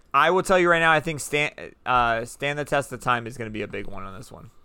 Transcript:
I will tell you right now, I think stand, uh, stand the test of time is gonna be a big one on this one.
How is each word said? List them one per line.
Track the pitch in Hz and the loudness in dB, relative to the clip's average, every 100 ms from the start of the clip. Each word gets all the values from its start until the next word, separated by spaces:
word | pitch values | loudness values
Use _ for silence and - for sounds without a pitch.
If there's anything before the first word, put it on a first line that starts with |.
| _ | _
I | 139 156 | 2 4
will | 185 | 4
tell | 180 185 | 4 4
you | 175 | 4
right | 165 | 4
now, | 165 | 4
I | 156 | 4
think | 165 147 | 0 -6
stand, | - 147 147 - 82 - - | -4 -2 -2 -4 -18 -10 0
uh, | 123 117 113 120 | 2 2 0 -4
stand | - 143 147 | -6 -6 -4
the | 139 | -2
test | 143 131 | -2 -2
of | 123 | -6
time | 127 120 117 | -2 -2 -4
is | 120 | -10
gonna | 110 | -8
be | 107 | -8
a | 104 | -8
big | 101 98 | -8 -8
one | 98 | -10
on | 95 95 | -12 -14
this | - | -16
one. | 82 110 - | -18 -20 -20